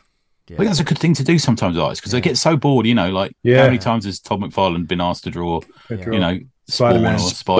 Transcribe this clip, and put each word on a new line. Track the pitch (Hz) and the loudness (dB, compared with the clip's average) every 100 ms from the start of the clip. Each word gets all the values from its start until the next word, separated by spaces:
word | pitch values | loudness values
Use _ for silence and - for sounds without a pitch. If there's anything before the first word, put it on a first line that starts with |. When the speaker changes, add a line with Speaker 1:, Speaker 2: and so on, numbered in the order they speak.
| _ _ _ _ _ | _ _ _ _ _
Speaker 1:
Yeah. | |
Speaker 2:
I | 170 | -2
think | 214 | 0
that's | 165 | 0
a | |
good | 151 151 | 0 0
thing | 165 | 2
to | 170 | 0
do | 135 170 | 2 2
sometimes, | - 113 98 82 | 2 0 0 0
artists, | 69 - | -2 -4
'cause | 101 | -4
they | 123 | -2
Speaker 1:
Yeah. | |
Speaker 2:
get | 160 123 | -2 0
so | 160 160 | 0 2
bored, | 147 127 110 | 2 2 2
you | |
know, | 117 90 | 2 0
like, | 95 98 - | -2 -4 -2
Speaker 3:
Yeah. | 120 127 | 2 6
Speaker 2:
how | 131 | 6
many | 120 | 2
times | 123 113 101 | 0 -2 -4
has | 90 | -10
Todd | - 104 | -6 -6
McFarlane | 101 - 95 87 80 | -4 0 0 0 -4
been | 87 | -2
asked | 87 85 | -2 -4
to | - | -8
draw, | 87 85 82 - - - | -6 -4 -4 -8 -20 -12
Speaker 3:
Good | 107 | -10
Speaker 1:
Yeah. | 113 | -4
Speaker 3:
draw. | |
Speaker 2:
you | 107 | -2
know, | 87 90 - _ - | 0 -2 -10 _ -10
Speaker 3:
Spider-Man. | - 120 117 110 110 | 0 2 4 2 0
Speaker 2:
Spawn | 90 | -2
or | - 95 92 | -6 0 4